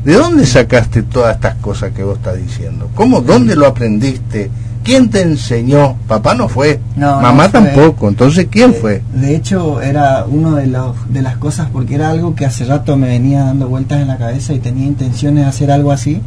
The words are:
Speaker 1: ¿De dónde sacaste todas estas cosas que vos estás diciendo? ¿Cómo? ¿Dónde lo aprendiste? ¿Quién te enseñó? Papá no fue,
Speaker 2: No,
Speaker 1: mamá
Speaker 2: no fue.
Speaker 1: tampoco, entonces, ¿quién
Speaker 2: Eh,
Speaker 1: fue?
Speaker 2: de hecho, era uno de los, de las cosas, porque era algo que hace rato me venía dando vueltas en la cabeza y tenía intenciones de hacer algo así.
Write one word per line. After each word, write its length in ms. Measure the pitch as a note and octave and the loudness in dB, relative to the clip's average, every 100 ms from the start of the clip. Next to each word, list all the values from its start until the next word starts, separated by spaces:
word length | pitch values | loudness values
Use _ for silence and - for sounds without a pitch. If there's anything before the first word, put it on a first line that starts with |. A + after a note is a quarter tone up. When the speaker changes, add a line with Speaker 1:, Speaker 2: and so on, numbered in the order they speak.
Speaker 1:
¿De 100 | C#3 | 4
dónde 320 | F#3 D#4+ D#4+ A#3+ | 4 4 2 4
sacaste 580 | C3+ A#2 B2 A2+ A#2+ | 2 2 2 2 -2
todas 320 | G#2 B2+ A#2 A2 | -2 0 0 0
estas 200 | - - | -2 -4
cosas 360 | G#2 G2 G2+ | -6 -6 -6
que 120 | F#2+ | -6
vos 140 | G2 G2+ | -6 -4
estás 180 | - F#2 | -6 -6
diciendo? 520 | F2+ - - - - - | -6 -8 -8 -8 -8 0
¿Cómo? 260 | A#3 A3 | 2 4
¿Dónde 340 | B2+ G#3+ A#3 E3+ | 4 4 4 4
lo 100 | C#3 | 2
aprendiste? 800 | A#2+ A#2 G#2 C3+ B2+ - A2 G2+ - - - | 2 -2 0 -2 -4 -6 -6 -6 -8 -10 -8
¿Quién 260 | - C4 A#3+ | 2 4 4
te 120 | G3+ | 2
enseñó? 720 | F3 C#3+ - A#2+ A#2+ C#3+ C#3+ A#2+ - | 0 0 -2 -2 2 4 2 0 -2
Papá 260 | A2 A2+ B2+ | 0 0 0
no 140 | G#3 | -2
fue, 300 | B2+ D3 C3 - - | 0 0 0 -4 -2
Speaker 2:
No, 240 | C#3+ C#3 | 0 2
Speaker 1:
mamá 240 | B2 C3 F#3 | 4 4 4
Speaker 2:
no 60 | |
fue. 100 | - | 4
Speaker 1:
tampoco, 480 | G3+ C#3 D#3 C#3+ G#2 | 4 6 4 4 -2
entonces, 380 | G#2 B2 E3+ F3 | 2 2 2 0
¿quién 200 | G3+ B3 | 4 4
Speaker 2:
Eh, 60 | - | 4
Speaker 1:
fue? 200 | A2 G2+ - | -2 -2 -4
Speaker 2:
de 220 | C3 C#3 D#3 | -4 -2 -2
hecho, 460 | - F#3+ E3 C#3 | -2 -2 -2 -4
era 440 | C3+ D3 C#3 C3+ A#2 | -2 0 2 0 0
uno 280 | D3 D#3+ D3 | 0 0 0
de 120 | C3+ | 0
los, 280 | B2+ B2+ - - | -2 -4 -6 -6
de 80 | C3+ | -4
las 160 | C3 B2 | -4 -4
cosas, 320 | D3 D3+ D3 | -4 -4 -6
porque 240 | B2 B2 C#3+ | -4 -4 -2
era 140 | D#3 | -2
algo 260 | D#3+ E3+ D#3 | -2 -2 -2
que 100 | C3+ | -4
hace 200 | A#2+ B2+ | -2 -2
rato 320 | C#3+ - C#3 | -2 0 0
me 100 | B2+ | 0
venía 380 | A#2+ C3 C#3 C3+ | 0 0 0 0
dando 240 | C3+ B2+ | -2 -2
vueltas 320 | B2+ C3+ C#3+ | -4 -2 -2
en 60 | C3+ | -2
la 80 | C3 | -4
cabeza 360 | A#2 C3 - | -4 -4 -4
y 60 | C3+ | -4
tenía 260 | A#2+ B2+ C#3 | -4 -4 -4
intenciones 580 | C#3 C3 A#2+ D3 D3 C#3 | -4 -4 -4 0 2 0
de 40 | |
hacer 220 | C3 C#3+ | 0 0
algo 200 | C#3+ C#3+ | 2 2
así. 300 | C#3 C#3+ E3 | 0 -2 -4